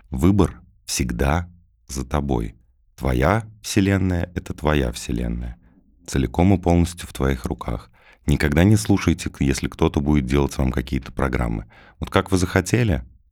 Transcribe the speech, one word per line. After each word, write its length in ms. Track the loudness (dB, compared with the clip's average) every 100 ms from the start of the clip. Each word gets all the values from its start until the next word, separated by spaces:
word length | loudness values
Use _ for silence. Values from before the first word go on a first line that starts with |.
| _
Выбор 520 | 0 4 4 2 -2 -20 _ -10
всегда 600 | -6 -4 -2 0 0 -4 -14 _ _ -12
за 180 | -10 -4
тобой. 480 | -4 -2 -4 -4 -12 _ _ _ -6
Твоя 480 | -2 0 2 0 -4 -14
вселенная — 720 | -4 0 2 2 0 -2 -4
это 200 | -8 -10
твоя 360 | -4 0 2 0
вселенная. 640 | -4 -6 -4 -4 -6 -8 -12 _ _ _ _ -4
Целиком 480 | -2 0 2 4
и 40 | 4
полностью 480 | 4 2 2 -4 -12
в 60 |
твоих 320 | -4 -2 -2
руках. 460 | -6 -8 -8 -8 -10 _ _ _ -2
Никогда 380 | 0 2 4
не 120 | 4 4
слушайте, 540 | 4 2 2 0 -4
к-, 120 | -2
если 260 | -2 -2 -4
кто-то 320 | 0 0 2
будет 260 | 2 2 2
делать 300 | 0 0 0
вам 140 | -2
какие-то 400 | -2 -4 -6 -6
программы. 540 | -4 -2 -2 -4 -4 -8 -18 -20 _
Вот 100 | -2
как 220 | -2 2
вы 60 | 0
захотели, 680 | 2 0 0 0 0 -2 -4 _ _